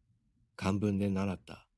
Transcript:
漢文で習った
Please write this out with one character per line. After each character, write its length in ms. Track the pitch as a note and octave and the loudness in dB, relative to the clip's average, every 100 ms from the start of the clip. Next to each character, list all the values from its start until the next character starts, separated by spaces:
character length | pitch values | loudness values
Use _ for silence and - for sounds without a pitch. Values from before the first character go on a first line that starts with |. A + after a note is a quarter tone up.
| _ _ _ _ _ - | _ _ _ _ _ -4
漢 180 | F#2+ | 0
文 260 | G2 G#2 G2 | 2 2 2
で 100 | G2+ | 2
習 240 | F#2+ G2 | 2 0
っ 40 | F2 | -2
た 240 | - E2 - | -8 -16 -18